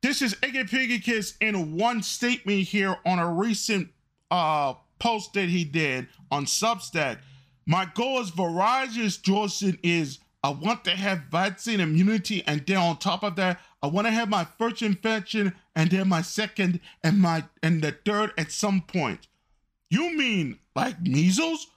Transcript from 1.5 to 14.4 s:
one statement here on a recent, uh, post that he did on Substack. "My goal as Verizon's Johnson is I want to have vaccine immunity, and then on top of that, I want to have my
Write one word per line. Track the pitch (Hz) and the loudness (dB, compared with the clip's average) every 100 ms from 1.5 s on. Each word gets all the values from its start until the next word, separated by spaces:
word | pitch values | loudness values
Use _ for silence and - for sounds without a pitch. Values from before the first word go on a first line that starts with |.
| 202 160 160 | 0 -4 0
one | 226 233 | 0 0
statement | - - 240 240 190 202 185 | -4 -2 -2 -2 0 0 0
here | 208 196 185 175 | 0 0 0 0
on | 180 | 0
a | 170 | 0
recent, | 170 220 208 - 202 165 _ _ _ _ | 0 0 -2 -2 -2 -2 _ _ _ _
uh, | 180 160 156 143 127 _ _ | 0 2 2 0 -4 _ _
post | 233 220 - | -2 -2 -4
that | 196 185 | -2 0
he | 175 | 0
did | 165 151 151 127 - _ - | 0 0 0 -2 -6 _ -6
on | 143 139 | -4 -2
Substack. | - 220 233 - 165 143 113 - - _ _ - | 0 0 -2 -4 -2 -2 -4 -14 -20 _ _ 0
"My | 170 185 | 0 0
goal | 175 247 262 | -4 -2 -2
as | 220 | -4
Verizon's | 165 180 170 202 262 269 226 220 175 | -4 -2 2 2 2 -2 -2 -2 -2
Johnson | - 196 208 - 202 175 | 0 2 0 -2 -2 0
is | 175 170 147 135 _ _ | 0 0 0 -6 _ _
I | 139 | -4
want | 135 165 233 - | -2 -2 -2 -2
to | |
have | 185 196 190 131 | -2 0 -2 -2
vaccine | 160 196 185 226 214 | -2 -2 -4 -2 0
immunity, | 165 156 185 220 - 208 - | 2 4 4 2 -2 -4 -2
and | 147 135 | -4 0
then | 190 | 2
on | 175 165 | 2 0
top | 190 190 | -2 -2
of | 208 175 | -2 0
that, | 185 175 - _ | 0 -2 -8 _
I | 143 | -2
want | 175 220 | 0 0
to | |
have | 220 202 | 0 0
my | 202 | 0